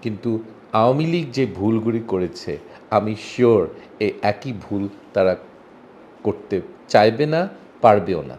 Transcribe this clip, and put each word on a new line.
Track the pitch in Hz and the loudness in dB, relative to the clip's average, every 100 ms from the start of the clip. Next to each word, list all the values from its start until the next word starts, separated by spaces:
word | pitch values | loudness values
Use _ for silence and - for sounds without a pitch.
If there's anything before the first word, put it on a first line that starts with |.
কিন্তু | 120 104 120 113 110 - - | -8 -6 -4 -4 -6 -20 -6
আওয়ামী | 110 117 135 160 | 2 2 2 0
লীগ | 170 151 | -2 -4
যে | 127 127 | -2 -2
ভুলগুলি | 90 101 113 110 113 113 | -2 0 0 0 -4 -2
করেছে, | 95 90 - - 76 - - - | -4 -4 -6 -10 -10 -12 -20 -2
আমি | 107 104 107 | 0 0 -8
শিওর | - - 123 110 82 - - - | -10 2 4 4 2 -6 -20 -4
এই | 107 - | -4 -2
একই | 104 104 139 | -2 -2 -6
ভুল | 110 - 101 98 - - | -12 -8 -6 -6 -10 -6
তারা | - 92 90 - - - - - - - - | 0 2 0 -6 -20 -20 -20 -20 -20 -20 -8
করতে | 214 - - 139 - - - | -6 -6 -4 -6 -6 -18 0
চাইবে | 117 107 117 151 | 4 4 4 -2
না, | 156 190 - - - | -2 -4 -8 -20 2
পারবেও | 120 104 90 87 | 4 4 2 -4
না। | 69 | -6